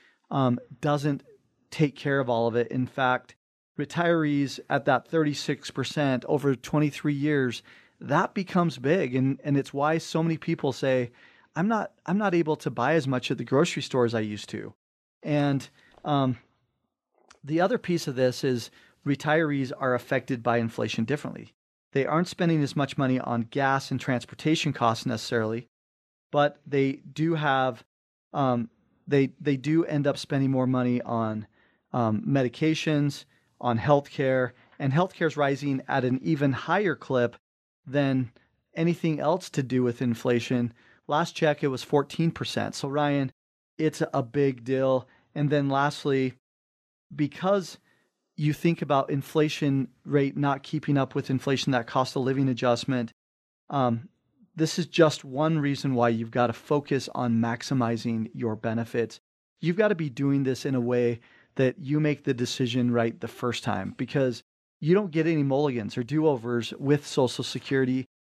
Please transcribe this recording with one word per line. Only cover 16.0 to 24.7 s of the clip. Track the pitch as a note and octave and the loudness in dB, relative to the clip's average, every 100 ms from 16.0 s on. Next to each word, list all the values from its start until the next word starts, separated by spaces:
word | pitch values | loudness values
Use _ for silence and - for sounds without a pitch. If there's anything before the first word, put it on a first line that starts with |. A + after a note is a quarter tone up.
um, | - C#3+ C3 A#2+ _ _ _ _ _ _ _ _ _ _ | -2 0 0 -2 _ _ _ _ _ _ _ _ _ _
the | C3+ D#3+ | -4 0
other | G3 B3 | 2 0
piece | - E3+ D3 | 0 -2 -2
of | |
this | C3 B2+ A#2+ | 0 2 2
is | C#3 B2 - - - _ C#3 | 0 0 -4 -16 -20 _ -4
retirees | C#3 D#3 D#3 D#3 C#3+ C3 - | -2 2 2 2 0 -4 -2
are | C3 | 0
affected | B2 - C3+ B2+ B2 | 0 0 -4 -2 -4
by | A#2 A#2 | 0 2
inflation | A2+ - A2 - | 0 -2 -4 -2
differently. | A2+ D3 - - - _ _ _ _ | -2 -2 -6 -12 -16 _ _ _ _
They | C#3 C3 | -2 0
aren't | D#3 F3+ | 0 0
spending | - E3+ D#3 | 0 2 2
as | C#3 D3 | 2 0
much | C#3 - | -2 0
money | C3 B2+ | 0 0
on | - A#2 | 0 -4
gas | A2+ C#3+ C3+ C3+ - | -2 -2 0 0 -2
and | C3 | -6
transportation | - B2 - - D#3 D#3 D3 | -2 -4 -4 -4 0 0 0